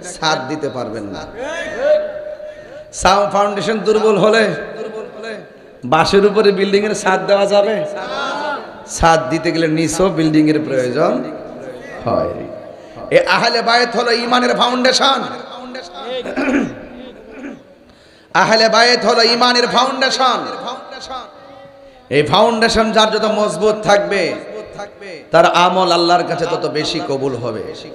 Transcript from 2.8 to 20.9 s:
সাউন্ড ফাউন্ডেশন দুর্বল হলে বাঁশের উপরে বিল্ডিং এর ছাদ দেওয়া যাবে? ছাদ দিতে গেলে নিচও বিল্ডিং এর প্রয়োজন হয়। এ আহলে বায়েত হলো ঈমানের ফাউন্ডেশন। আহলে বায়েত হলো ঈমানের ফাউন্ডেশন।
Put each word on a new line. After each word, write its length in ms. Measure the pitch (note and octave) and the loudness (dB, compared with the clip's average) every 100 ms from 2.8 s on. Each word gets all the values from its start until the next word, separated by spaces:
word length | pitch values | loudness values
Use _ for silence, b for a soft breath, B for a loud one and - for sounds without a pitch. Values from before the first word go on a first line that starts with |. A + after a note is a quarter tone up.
| - | -16
সাউন্ড 400 | - F3+ G3+ G3+ | 0 2 4 2
ফাউন্ডেশন 460 | G3 G3+ G3+ G3 A3 | 2 0 0 -2 -2
দুর্বল 380 | F#3 G#3+ G#3+ G3+ | 2 2 4 4
হলে 300 | G#3+ A3+ G#3 D#3 - - A3 G#3+ - G#3+ A3+ G#3 F3 - - - | 4 4 2 -2 -8 -10 -10 -10 -14 -14 -14 -14 -16 -20 -20 -14
বাঁশের 420 | B2 D#3 D3+ G3 G3+ | 0 2 4 4 4
উপরে 260 | G3 G3+ | 4 4
বিল্ডিং 320 | F#3+ G3 G3 | 4 2 2
এর 100 | G#3+ | 0
ছাদ 320 | G3+ F#3+ F#3 F#3+ | 0 0 0 2
দেওয়া 200 | G3+ G3+ | 2 4
যাবে? 380 | G3+ G3+ G#3 G3+ G3 B3+ C4+ C#4 C#4 D4+ C#4+ - - - - | 4 2 0 -4 -6 -6 -6 -6 -4 -6 -6 -10 -18 -12 2
ছাদ 340 | E3 D#3+ B2+ | 4 4 2
দিতে 220 | D#3+ E3+ | -2 -2
গেলে 140 | E3 E3 | 0 0
নিচও 420 | D#3 D#3+ - F#3+ | 0 -2 0 0
বিল্ডিং 420 | D#3+ D#3+ D#3 D3+ | 2 2 4 4
এর 100 | D3+ | 2
প্রয়োজন 600 | - C3+ B2 B2+ F3+ B3 - - - - - - - - | 0 -2 0 0 0 0 -6 -10 -14 -14 -14 -14 -14 -8
হয়। 420 | A#2+ - - - - - - - - - - | -2 -2 -2 -6 -12 -14 -16 -18 -18 -16 2
এ 160 | E3+ F3 | 2 4
আহলে 360 | F#3 A3+ A#3 | 2 2 0
বায়েত 340 | A3 A#3+ A#3+ G#3 | 2 2 2 0
হলো 160 | A#3+ | 0
ঈমানের 440 | A#3 A#3+ B3 B3 F#3 | 0 2 2 2 2
ফাউন্ডেশন। 680 | A#3+ B3+ B3+ B3+ C4+ C4 - - - B3 B3+ B3+ - C4+ C4+ B3+ - B3+ C#4+ C4 G3+ - - - - - - - C#4 - - - - b b b b | 0 2 2 2 2 0 -4 -10 -14 -16 -14 -14 -14 -14 -10 -8 -8 -4 -2 -2 -2 -8 -16 -18 -18 -20 -20 -18 -16 -18 -20 -20 -20 b b b b
আহলে 340 | E3 G3+ A3 A3 | 0 4 4 4
বায়েত 360 | A3 A#3+ B3 | 4 4 4
হলো 180 | G3+ A#3 | 2 2
ঈমানের 440 | A#3 A#3+ B3 B3 A#3 | 2 4 2 2 2
ফাউন্ডেশন। 800 | G#3 C4 C4 C4 - C4 G#3 C#3+ G3+ A#3 B3+ - | 2 0 0 -2 2 0 0 -4 -10 -10 -12 -14